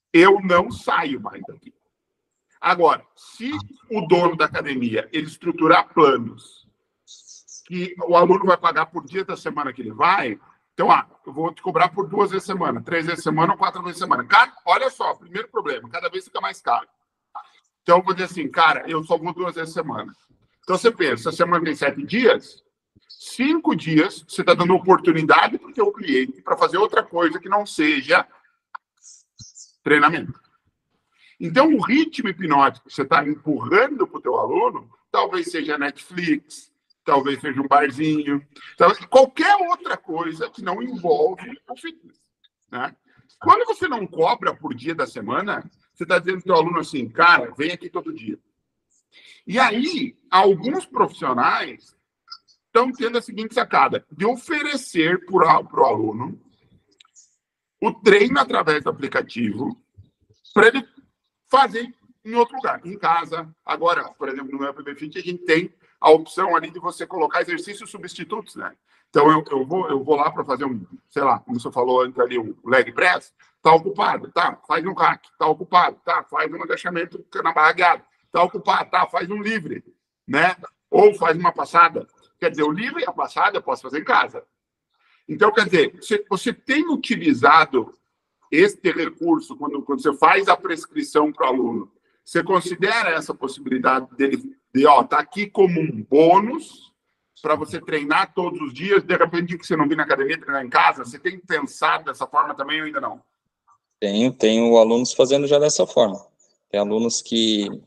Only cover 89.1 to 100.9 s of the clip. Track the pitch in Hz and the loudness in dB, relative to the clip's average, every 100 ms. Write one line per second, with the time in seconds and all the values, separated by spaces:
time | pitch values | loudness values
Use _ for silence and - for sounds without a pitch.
89.1 | - 170 156 - 151 147 139 - 131 147 | -4 0 0 -2 -10 -8 -8 -6 -2 0
90.1 | - 160 190 196 180 180 160 - 151 143 | 4 4 4 2 0 -2 -10 -8 -8 0
91.1 | 151 151 - 135 127 120 107 - _ _ | 0 0 0 -2 0 -2 -6 -10 _ _
92.1 | _ - 170 170 185 180 175 190 226 190 | _ -6 -4 0 -2 -2 -4 -2 0 -2
93.1 | 160 156 - 131 139 139 131 123 131 127 | -4 -6 -8 -10 -6 -2 0 2 0 -4
94.1 | - 139 127 - - _ 131 147 143 - | -2 0 -2 -8 -20 _ 4 6 6 4
95.1 | 147 147 202 208 214 185 165 151 110 - | -2 -2 -8 -4 2 2 2 -4 -6 2
96.1 | 143 165 190 220 320 - - _ _ _ | 4 6 6 2 -6 -12 -20 _ _ _
97.1 | _ _ _ 156 151 151 165 - 156 143 | _ _ _ -4 -4 -4 -10 -6 -6 0
98.1 | 170 190 - 175 - 143 123 190 196 - | -2 0 -4 -6 -6 -10 -8 0 0 2
99.1 | 170 165 170 175 175 - 156 147 156 151 | 0 2 0 -4 -8 -4 -2 0 0 0
100.1 | 143 202 160 - 139 123 156 170 | 0 0 -4 -6 -6 -2 2 2